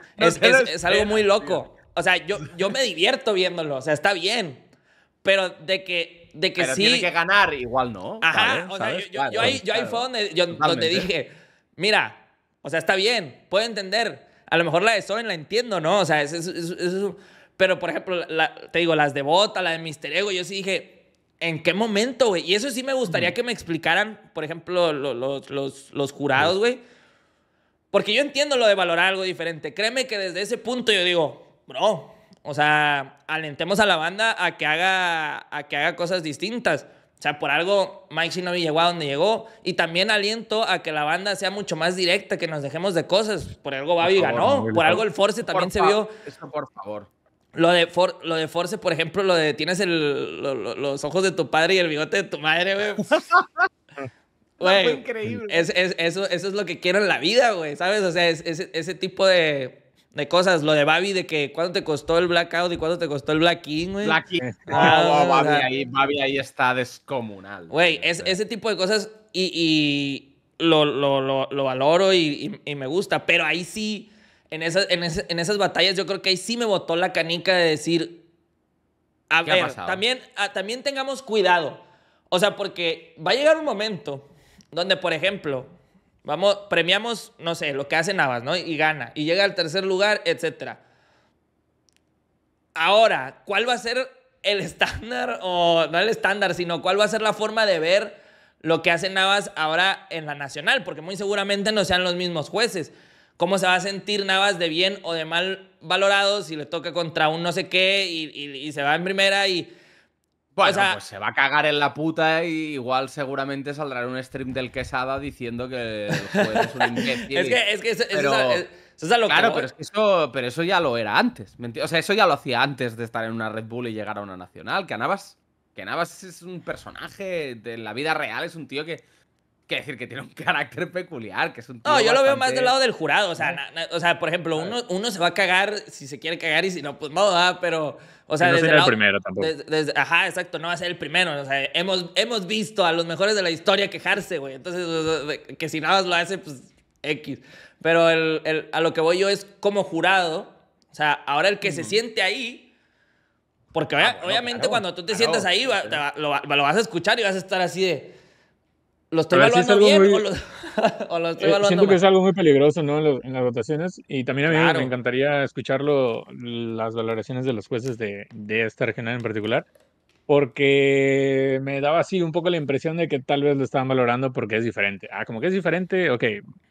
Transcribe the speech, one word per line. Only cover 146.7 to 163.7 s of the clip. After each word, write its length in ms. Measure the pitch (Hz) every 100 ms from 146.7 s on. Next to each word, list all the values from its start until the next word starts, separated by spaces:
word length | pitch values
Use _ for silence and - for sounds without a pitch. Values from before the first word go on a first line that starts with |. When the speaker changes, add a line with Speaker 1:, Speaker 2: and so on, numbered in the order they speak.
| _ _ _
Speaker 2:
X. 380 | 143 151 - - - - - _
Pero 260 | 160 165 165
el, 320 | 165 160 160
el, 240 | - 160 -
a 80 | 156
lo 140 | 165
que 80 | 165
voy 160 | 160 180
yo 100 | 196
es 180 | 196 - -
como 240 | 202 202
jurado, 640 | 185 165 170 190 170 165 - - _ _ _
o 40 |
sea, 180 | - 151
ahora 360 | 143 - 147 180
el 80 | 202
que 100 | 202
se 100 | 160
Speaker 1:
Ujú. 80 | 160
Speaker 2:
siente 320 | 208 240 208
ahí... 520 | 190 240 240 - _ _ _ _ _ _ _ _ _ _ _
Porque 240 | - - 147
obvia-, 100 | 214
Speaker 1:
Ah, 40 |
bueno, 120 | - 175
Speaker 2:
obviamente 320 | 220 240 240
Speaker 1:
claro, 100 | -
Speaker 2:
cuando 240 | 240 185
tú 80 | 175
te 60 | 175
Speaker 1:
claro, 100 | 196
Speaker 2:
sientas 260 | 233 202
ahí, 220 | 185 190 262
va, 160 | 202
Speaker 1:
claro. 80 | 143
Speaker 2:
te 60 | 151
va, 180 | 143 -
lo 140 | 151
va-, 260 | 139 147 143
lo 60 |
vas 140 | 143 190
a 40 |
escuchar 400 | 226 170 185 240
y 20 |
vas 120 | 202
a 40 | 190
estar 220 | 185 185
así 240 | 180 170
de, 300 | 190 143 - - _ _ _ _ _ _ _ _ _
¿lo 100 | 160
estoy 180 | 156 135
Speaker 3:
Pero 140 | 147
sí 80 | 240
es 80 | 240
Speaker 2:
evaluando 40 |
Speaker 3:
algo 120 | 202 208
Speaker 2:
bien 240 | 202 196
Speaker 3:
muy 40 |
Speaker 2:
o 160 | 202 202
lo, 0 |
<laughs> 840 | 185 - - 330 - 226 - 214
o 40 | 170
lo 100 | 170
estoy 140 | 165
Speaker 3:
eh, 40 | -
Speaker 2:
evaluando 180 | 196 202
Speaker 3:
siento 140 | 180
que 20 | 196
Speaker 2:
mal? 80 | 185
Speaker 3:
es 60 |
algo 180 | 190 190
muy 100 | 185
peligroso, 500 | 190 165 139 147 160
¿no? 160 | 143 151
En 60 |
los, 200 | 151 127
en 80 | 123
las 80 | 131
votaciones. 580 | 123 120 110